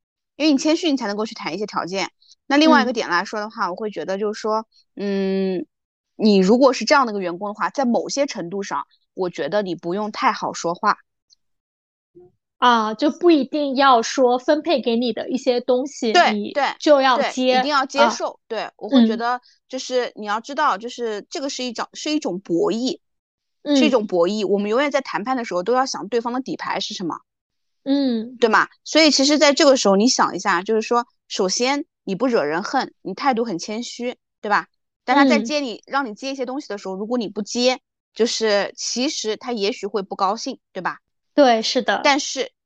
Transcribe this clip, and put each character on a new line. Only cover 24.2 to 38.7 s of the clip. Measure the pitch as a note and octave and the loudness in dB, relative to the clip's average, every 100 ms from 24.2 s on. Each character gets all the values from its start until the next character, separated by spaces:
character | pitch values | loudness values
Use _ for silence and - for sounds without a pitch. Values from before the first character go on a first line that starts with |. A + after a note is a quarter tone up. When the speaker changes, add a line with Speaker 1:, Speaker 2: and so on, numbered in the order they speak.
| E3+ | 0
Speaker 1:
弈。 | G#3+ F#3+ | 0 0
我 | G3 | 0
们 | G#3 | 0
永 | A3+ | 0
远 | C#4+ | 0
在 | C#4+ | -2
谈 | C#4 C4+ | -4 -6
判 | G#3+ C4 | -4 -4
的 | A#3 | -4
时 | |
候 | F3+ | -4
都 | F3+ | 0
要 | B3 C4 | 0 -2
想 | - F3+ | -6 -6
对 | A#3+ | -4
方 | A#3+ | -4
的 | B3 | -6
底 | B3+ - | -6 -8
牌 | - - | -6 -6
是 | - G3+ | -8 -8
什 | F3 | -8
么。 | - _ _ _ _ _ _ | -10 _ _ _ _ _ _
Speaker 2:
嗯。 | - C#4 C4+ A3+ A#3 B3+ | -2 0 0 -2 -6 0
Speaker 1:
对 | A3+ | 4
吗？ | G3 D3+ _ | 4 2 _
所 | - D4+ | 0 4
以 | D#4+ | 6
其 | C4+ | 6
实 | C4+ D4 | 4 4
在 | D4 | 4
这 | C#4+ | 6
个 | D4+ C4 | 6 6
时 | G#3 | 4
候 | G3 | 4
你 | A#3+ | 4
想 | - F#3+ F3 | 2 0 -2
一 | |
下， | G3+ F3 | -2 -2
就 | G3 | 0
是 | A3 | -2
说， | A3 A#3+ A#3+ _ - | 0 -2 -2 _ -8
首 | - A3+ | -2 -2
先 | - A#3+ C#4+ D#4 _ - | 0 -2 -2 -6 _ -8
你 | F#3 | -2
不 | C4+ | 0
惹 | A3+ | 0
人 | D3 D#3+ | 0 -2
恨， | F#3+ C4+ G#3 - | -2 -4 -4 -8
你 | E3+ | -12
态 | G3 C#4+ A#3 | -4 0 0
度 | A#3 | -2
很 | E3+ | -6
谦 | - G#3+ | -6 -8
虚， | A#3+ - A#3+ - _ _ | -10 -8 -10 -10 _ _
对 | G#3+ | -2
吧？ | G3+ E3+ _ _ _ - | -2 -2 _ _ _ 0
但 | C4 | 4
他 | C#4 | 4
在 | A#3 | 4
接 | A#3 D4 | 0 -4
你， | C4+ G3+ | -4 -8
Speaker 2:
嗯。 | - | -6
Speaker 1:
让 | C4+ C4+ | -6 -6
你 | G#3 | -8
接 | C4 | -10
一 | C#4 | -8
些 | B3 | -8
东 | C4 | -8
西 | - | -10
的 | G#3 | -10
时 | G3 | -10
候， | F#3+ | -10
如 | G#3+ | -6
果 | B3 | -4
你 | G#3 | -4
不 | G#3+ | -8
接， | G3+ A#3+ B3 B3+ _ _ _ - | -6 0 0 0 _ _ _ -2
就 | A#3 | -2
是 | - A3 G3+ F#3+ | 0 0 0 0